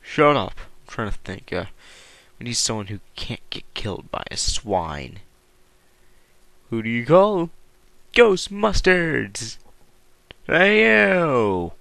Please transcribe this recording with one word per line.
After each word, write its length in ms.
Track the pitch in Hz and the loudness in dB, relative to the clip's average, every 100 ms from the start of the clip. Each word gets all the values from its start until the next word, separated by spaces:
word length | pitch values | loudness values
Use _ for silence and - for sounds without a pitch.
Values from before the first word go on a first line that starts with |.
Shut 360 | - - 147 143 | -8 2 4 4
up. 220 | 95 - | -2 -8
I'm 340 | - - - | -16 -20 -16
trying 180 | - 107 | -8 -4
to 80 | - | -4
think. 340 | - 95 - | -6 -14 -8
Uh, 140 | 92 92 - - - - - _ _ | -8 -8 -14 -20 -20 -20 -20 _ _
we 60 | |
need 100 | 120 | -8
someone 320 | 117 - 110 101 | -4 -4 -4 -8
who 120 | 104 - | -12 -14
can't 340 | - - 117 - | -14 -10 -10 -12
get 140 | - - | -14 -12
killed 360 | - 107 - - | -10 -8 -8 -8
by 140 | - - | -10 -10
a 60 | - | -6
swine. 840 | - - 107 92 80 73 65 98 - _ _ _ _ _ _ _ - - _ _ _ - _ | -4 -4 -2 -2 -2 -8 -12 -16 -20 _ _ _ _ _ _ _ -20 -20 _ _ _ -20 _
Who 120 | 113 | -6
do 60 | 110 | -4
you 180 | 117 117 | -4 4
call? 440 | 170 202 196 170 - - _ _ - - | 6 6 2 -4 -8 -20 _ _ -20 -2
Ghost 380 | - 233 185 - | 4 6 4 -4
Mustards! 1040 | 196 214 190 185 185 165 131 104 101 113 - - - - _ _ _ _ - - | -2 0 2 4 4 2 -2 -4 -10 -12 -14 -20 -20 -20 _ _ _ _ -18 -2
Hey, 380 | 156 196 214 | 2 4 4
yo! 920 | 226 220 202 185 165 127 107 92 85 - | 4 4 4 2 2 2 2 0 -4 -10